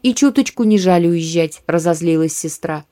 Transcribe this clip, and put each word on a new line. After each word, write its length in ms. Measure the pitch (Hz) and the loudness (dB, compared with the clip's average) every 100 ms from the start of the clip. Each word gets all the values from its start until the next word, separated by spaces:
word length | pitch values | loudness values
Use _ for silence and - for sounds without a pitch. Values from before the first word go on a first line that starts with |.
и 100 | 254 | -2
чуточку 520 | 240 180 - - - 220 | 2 2 2 -2 0 2
не 120 | 208 | 2
жаль 300 | 185 175 170 | 4 2 2
уезжать», 540 | 170 160 165 160 - - | 0 -2 -2 -2 -4 -4
разозлилась 720 | 165 170 165 170 160 160 - | -2 0 -2 0 0 -2 -4
сестра. 480 | 160 - 165 151 147 | -10 -8 -8 -10 -12